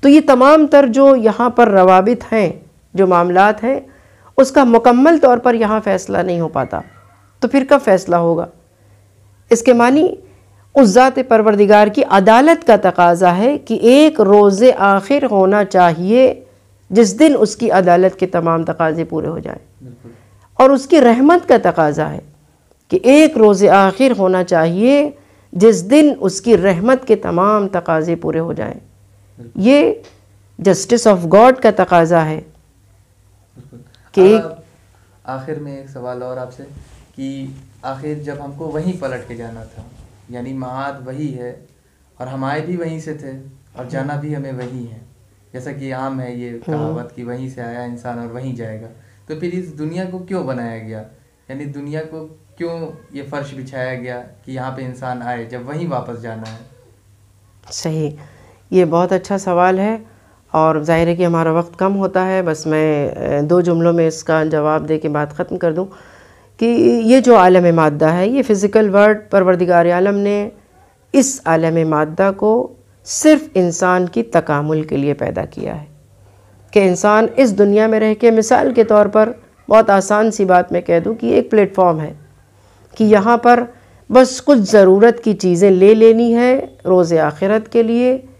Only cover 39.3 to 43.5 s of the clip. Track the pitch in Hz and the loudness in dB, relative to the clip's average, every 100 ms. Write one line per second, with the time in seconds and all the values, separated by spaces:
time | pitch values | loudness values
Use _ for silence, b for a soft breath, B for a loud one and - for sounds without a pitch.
39.3 | 117 117 113 110 - 117 - - _ _ | -16 -16 -18 -20 -20 -20 -20 -20 _ _
40.3 | 120 127 135 127 127 139 135 127 131 151 | -16 -14 -12 -12 -10 -12 -14 -16 -12 -12
41.3 | 123 123 - _ _ _ _ _ _ 127 | -12 -14 -16 _ _ _ _ _ _ -14
42.3 | 135 135 151 156 180 165 160 156 151 135 | -10 -8 -8 -8 -10 -10 -12 -14 -16 -16
43.3 | 135 - | -18 -20